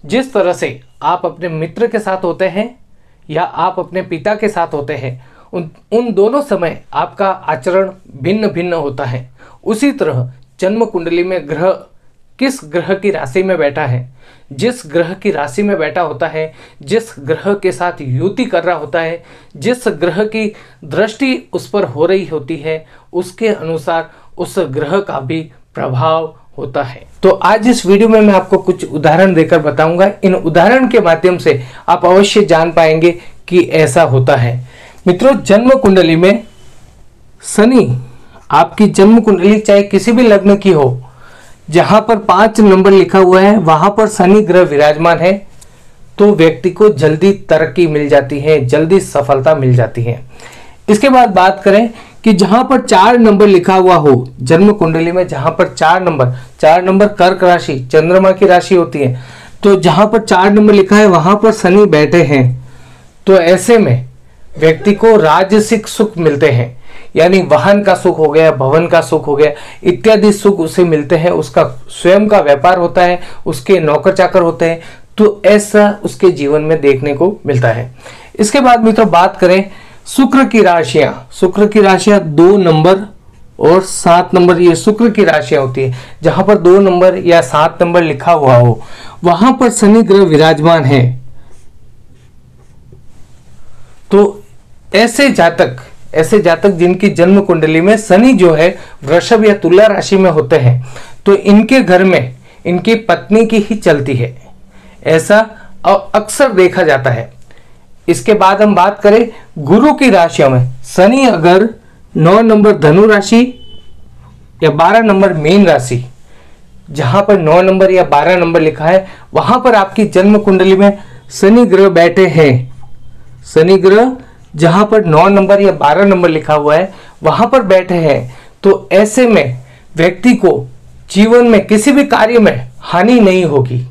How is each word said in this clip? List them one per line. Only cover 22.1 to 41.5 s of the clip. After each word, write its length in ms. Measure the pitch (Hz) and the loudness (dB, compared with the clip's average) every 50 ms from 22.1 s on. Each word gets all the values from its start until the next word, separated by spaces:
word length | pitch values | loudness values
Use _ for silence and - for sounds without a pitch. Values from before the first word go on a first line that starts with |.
| 190 196 185 | -2 -4 -4
होती 320 | 143 160 151 135 127 165 | -6 -10 -12 -10 -10 -12
है, 280 | 147 143 160 160 156 156 _ _ _ _ _ - | -10 -8 -10 -10 -10 -12 _ _ _ _ _ -10
उसके 340 | 175 175 180 - - 220 | -8 -8 -8 -10 -6 -4
अनुसार 640 | 220 208 - 156 160 160 160 135 175 165 165 165 165 - _ _ - - | -4 -4 -4 -6 -8 -8 -8 -6 -6 -6 -6 -6 -10 -18 _ _ -20 -12
उस 180 | - 175 - - - | -12 -12 -8 -6 -6
ग्रह 400 | 170 143 131 147 151 143 170 196 | -6 -6 -6 -8 -6 -4 -4 -6
का 200 | 196 - 151 143 | -6 -6 -10 -12
भी 320 | 135 127 160 160 160 156 _ _ _ _ _ | -10 -8 -10 -10 -10 -12 _ _ _ _ _
प्रभाव 600 | 143 139 143 131 127 156 160 160 160 160 156 - _ _ - - | -10 -8 -6 -4 -4 -2 -2 -2 -4 -6 -8 -14 _ _ -20 -18
होता 260 | - 139 131 135 147 139 | -16 -16 -10 -8 -8 -8
है। 200 | 123 131 - - - - - - | -8 -12 -20 -20 -20 -16 -2 0
तो 60 | 185 | 0
आज 380 | - - - 180 208 220 208 | 0 0 0 -2 0 0 0
इस 180 | 247 247 - - | 0 0 0 2
वीडियो 240 | 180 196 202 226 220 | 0 2 2 2 2
में 120 | 220 220 | 2 4
मैं 120 | 214 208 196 | 4 4 2
आपको 240 | 190 185 - - | 0 0 0 -4
कुछ 340 | - - - 180 - - - | -4 -2 -4 -6 -6 -6 -10
उदाहरण 420 | 131 151 143 160 151 175 190 190 180 | -8 -4 -2 0 2 2 2 2 2
देकर 260 | 160 160 156 180 165 | 0 0 0 0 0
बताऊंगा। 520 | 147 151 143 131 156 160 170 175 190 202 202 - - | 0 -2 -2 -2 -2 -2 0 0 0 0 -2 -2 -2
इन 120 | 190 185 | -2 -2
उदाहरण 520 | 180 - 165 156 - 165 208 247 262 262 | 0 -4 -2 0 2 2 2 2 2 0
के 120 | 220 - - | 2 0 0
माध्यम 380 | - 170 165 160 - 180 180 | 2 2 -2 0 0 -2 -2
से 260 | 170 - 160 139 127 127 - - - - - | 0 -2 -2 -2 -2 -6 -14 -20 -14 -2 -2
आप 160 | 165 - - | -2 0 2
अवश्य 360 | 175 185 196 202 202 - 214 | 2 4 4 2 2 2 0
जान 300 | 190 156 170 160 165 170 | 0 2 0 0 0 0
पाएंगे 480 | 160 170 165 156 160 160 160 175 170 - - - - - - | 0 0 2 2 2 2 0 0 -2 -2 -14 -20 -20 -20 -12
कि 140 | - 175 180 | -2 0 0
ऐसा 400 | 170 - - 160 156 139 127 170 | 0 0 0 0 0 0 2 0
होता 340 | 165 135 127 131 127 139 143 | 0 2 0 0 0 0 0
है। 320 | 131 120 120 117 123 - - - - - - - - - | 0 0 -4 -4 -8 -12 -14 -20 -20 -20 -20 -20 -6 -2
मित्रों, 340 | 180 180 180 226 262 277 196 - | -2 -2 2 2 0 0 0 0
जन्म 260 | - 196 208 240 254 | 0 0 2 4 2
कुंडली 460 | 269 262 269 202 190 190 170 160 165 | 0 2 2 2 2 4 2 2 0
में 280 | 160 180 190 214 233 - - _ - - - - - - _ _ _ - - _ _ _ - _ _ - | 2 2 0 0 -2 -6 -14 _ -20 -20 -20 -20 -20 -20 _ _ _ -20 -20 _ _ _ -20 _ _ -18
शनि, 580 | - - - 208 240 262 240 190 123 127 - - - - - - - - - - - | -8 -2 0 2 2 4 2 2 0 -4 -8 -8 -14 -20 -20 -20 -20 -20 -20 -10 -2
आपकी 360 | 139 151 170 165 - - 214 | 0 0 0 0 0 0 0
जन्म 320 | 196 156 - 196 208 226 233 | 0 4 4 4 6 4 4
कुंडली 400 | 220 214 196 175 214 208 214 208 | 4 2 0 2 2 2 0 2
चाहे 240 | 214 - 202 202 202 | 2 2 2 2 2
किसी 280 | 202 - 190 - 240 | 0 -2 -2 0 0
भी 120 | 233 240 254 | 0 2 2
लग्न 320 | 226 208 196 180 202 202 | 2 2 2 2 2 0
की 160 | 202 - 196 | 2 2 0
हो, 300 | 180 151 139 127 123 - - - - _ - - - - - - | 2 2 0 0 -2 -6 -12 -20 -20 _ -20 -20 -20 -20 -20 -20